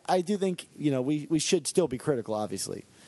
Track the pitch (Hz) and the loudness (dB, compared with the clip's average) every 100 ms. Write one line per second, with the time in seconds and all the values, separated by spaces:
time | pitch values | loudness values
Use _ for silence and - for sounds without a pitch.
0 | - 185 170 202 190 175 - - 147 131 | 2 2 2 0 0 -2 -8 -2 0 2
1 | 127 151 139 160 - 180 - - 156 127 | 0 -2 0 0 2 2 2 2 2 0
2 | - 127 110 107 104 95 - - - - | 0 -2 -2 -4 -2 -4 -6 -8 -12 -20